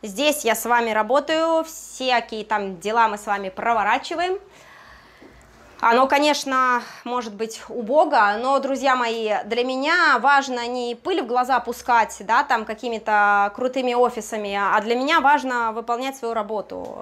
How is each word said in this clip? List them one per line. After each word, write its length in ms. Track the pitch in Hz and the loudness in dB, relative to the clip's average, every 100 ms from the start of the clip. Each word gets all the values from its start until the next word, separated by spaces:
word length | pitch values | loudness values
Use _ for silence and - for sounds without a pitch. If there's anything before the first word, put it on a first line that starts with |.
Здесь 420 | 214 190 294 285 | -12 -2 0 2
я 100 | 226 | 0
с 100 | 220 | 0
вами 260 | 220 240 233 | 2 0 2
работаю. 720 | 220 214 269 294 320 330 330 | 0 2 0 2 0 2 0
Всякие 800 | 320 - - - 262 240 233 220 | -2 -10 -18 -8 0 0 0 -10
там 340 | 214 214 196 185 | -4 -4 -4 -8
дела 300 | 185 226 226 | -4 2 2
мы 100 | 208 | 0
с 80 | 214 | -6
вами 220 | 202 190 | -6 -6
проворачиваем. 880 | 185 226 233 202 247 - 320 359 381 - - - - - - - - - - - - - - | -6 -2 0 2 0 -2 -4 -4 -4 -8 -20 -20 -20 -20 -20 -20 -20 -20 -20 -20 -20 -20 -2
Оно, 280 | - 233 269 | 2 4 4
конечно, 760 | 277 302 285 - 262 262 247 220 - | 4 2 0 0 0 2 0 -2 -14
может 300 | - 247 233 | -6 -6 -6
быть 280 | 202 226 226 - | -8 -8 -8 -12
убого, 640 | 240 214 285 320 277 208 208 | -10 0 2 4 4 4 2
но, 180 | 254 269 | 0 0
друзья 380 | 254 269 262 254 | 0 -2 2 2
мои, 360 | 240 226 220 208 | 0 -2 -2 -2
для 180 | 208 233 | -2 -2
меня 560 | 247 254 277 349 330 262 | -2 -2 0 4 4 4
важно 460 | 233 277 269 247 240 | 4 4 2 -4 -4
не 300 | 247 240 233 | -6 -6 -6
пыль 260 | - 339 | -4 -2
в 40 | 240 | 0
глаза 340 | 247 247 254 | -2 2 0
пускать, 560 | - 240 - 240 214 - | -2 -10 0 2 2 -4
да, 220 | 202 233 | 0 0
там, 220 | 277 240 | 2 0
какими-то 880 | 214 220 247 226 220 214 202 202 202 | -2 -8 -6 -6 0 2 4 4 2
крутыми 400 | 208 254 254 254 | 0 -4 0 0
офисами, 640 | 240 247 233 220 220 208 196 | 2 2 0 -8 -8 -4 -2
а 200 | 202 196 | 2 2
для 160 | 208 240 | 2 -2
меня 240 | 269 330 | 2 2
важно 500 | 269 294 254 247 233 | 4 2 2 -2 -2
выполнять 460 | 220 226 233 262 262 | -4 -4 -4 -4 -6
свою 180 | 233 | -4
работу. 640 | 226 208 214 190 185 - - | -4 -4 -6 -6 -10 -10 -2